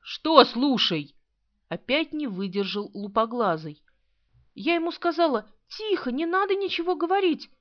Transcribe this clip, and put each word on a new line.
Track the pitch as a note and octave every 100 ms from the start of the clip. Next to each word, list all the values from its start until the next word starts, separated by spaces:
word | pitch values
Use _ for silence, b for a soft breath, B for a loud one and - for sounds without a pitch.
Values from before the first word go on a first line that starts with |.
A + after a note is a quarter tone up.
«Что | - - D#4 D#4+ A#3+
слушай?» | A#3 C#4+ B3 - E3 C#3+ _ _ _ _ _ _
опять | E3+ - C4+ D#4
не | D4+ D4
выдержал | F#3 G3 F#3 G3 F#3 G#3
лупоглазый. | - G3+ G3+ A3+ A#3+ G#3+ D#3+ D#3 D3 _ _ _ _ _ _ _
Я | - G#3 E4+
ему | E4
сказала: | E4 F4 D#4 E4+ A#3+ - - _
«Тихо, | - G#4+ G4 -
не | B3
надо | E4 F#4 G4
ничего | G4 G4 - E4+ F4
говорить. | E4+ F#4+ F#4+ D#4 - _